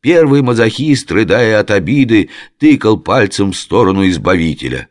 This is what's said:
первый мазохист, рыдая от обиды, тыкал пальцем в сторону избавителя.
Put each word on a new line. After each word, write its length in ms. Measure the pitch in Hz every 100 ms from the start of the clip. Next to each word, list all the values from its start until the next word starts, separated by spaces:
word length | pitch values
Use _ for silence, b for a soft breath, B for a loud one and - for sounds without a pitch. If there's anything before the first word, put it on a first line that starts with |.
первый 400 | 131 170 156 139
мазохист, 720 | 127 117 113 - 156 135 -
рыдая 480 | 90 101 104 113 107
от 100 | 104
обиды, 600 | 101 82 143 123 110 87 B B _
тыкал 400 | 151 139 110 104
пальцем 540 | - 123 101 - 101
в 40 | 87
сторону 540 | - 87 95 95 95
избавителя. 800 | 85 - 90 82 73 65 64 -